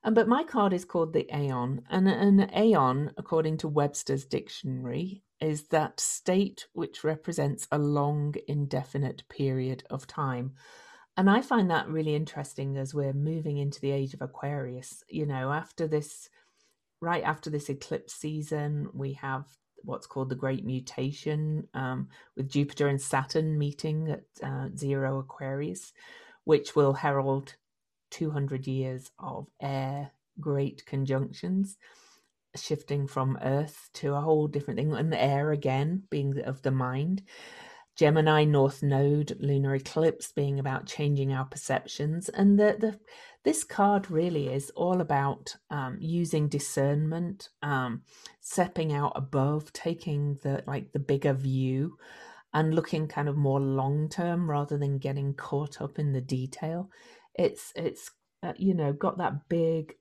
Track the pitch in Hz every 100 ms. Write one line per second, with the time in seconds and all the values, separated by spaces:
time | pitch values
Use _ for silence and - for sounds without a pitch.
0 | - 220 214 254 320 254 202 180 185 175
1 | 160 160 - 143 143 127 123 135 - 185
2 | 190 120 202 196 - - 220 185 131 131
3 | 147 - - 160 156 156 160 147 143 143
4 | - 135 135 - - - - 127 127 127
5 | 185 196 _ _ 156 151 - 160 151 -
6 | - - - 185 202 - - - 165 -
7 | 151 156 - 165 143 135 - 147 147 147
8 | 143 147 147 147 - 147 139 139 135 139
9 | 135 135 - - 139 131 127 127 - 131
10 | - - 143 123 131 131 - - - -
11 | _ - 190 214 269 240 185 165 - 156
12 | 156 151 156 - 139 - 139 139 135 147
13 | 139 139 147 160 156 143 143 143 139 139
14 | 135 - 135 - 143 143 131 127 - -
15 | _ - 147 135 131 151 - - 160 151
16 | 147 - - _ _ _ _ _ _ _
17 | 170 175 - 151 - 151 147 139 - -
18 | - - 151 156 151 151 147 147 147 131
19 | 135 139 135 131 139 _ _ - - 131
20 | - 139 131 131 135 135 107 131 131 -
21 | 135 147 - 151 156 156 156 139 131 127
22 | 131 - - - 135 143 143 - 143 139
23 | - 135 135 160 156 151 143 143 156 156
24 | 160 147 - - 139 135 135 135 139 139
25 | 135 135 135 - 135 135 156 180 - _
26 | - - - - - 151 147 - 139 135
27 | 151 139 135 135 135 - _ _ _ _
28 | _ - 160 147 139 135 135 135 131 127
29 | 131 _ - - 143 _ 139 135 135 143
30 | 143 _ _ - 151 139 139 - - 139
31 | 135 131 135 - 180 190 196 - - -
32 | _ _ _ _ _ - - 147 - 143
33 | 139 - 131 135 131 139 151 - - -
34 | 147 143 156 156 151 143 143 113 147 135
35 | 156 156 131 139 151 151 143 131 147 185
36 | - 147 139 139 - 135 139 131 127 131
37 | 156 190 - - - - - - - -
38 | 156 156 156 156 151 147 135 139 143 135
39 | 143 147 147 - 143 139 139 135 135 -
40 | 160 - - - 143 139 135 131 - -
41 | 147 139 135 135 131 - - 135 - -
42 | 147 165 180 - 202 202 208 208 220 202
43 | - - - - - 311 - - 202 202
44 | 196 160 175 160 139 135 135 - 175 180
45 | 156 139 139 - - - _ 147 131 -
46 | 160 170 165 156 151 147 - - 139 147
47 | 156 165 175 - - _ 147 135 127 110
48 | - - - _ - - 175 - 160 143
49 | 143 - 135 143 135 151 151 - 165 165
50 | - 143 143 139 139 139 - 139 - 147
51 | 139 139 147 135 135 131 131 131 160 -
52 | - - - - _ 151 160 160 160 160
53 | 156 - 147 143 139 139 135 135 135 147
54 | 151 - 175 170 170 147 143 147 143 139
55 | 135 139 139 135 - 143 147 - 156 -
56 | 147 135 131 131 127 - 156 170 185 -
57 | - - _ - 175 - - - 165 -
58 | - _ _ _ 175 - 190 175 143 143
59 | - 185 175 143 _ 170 165 165 156 -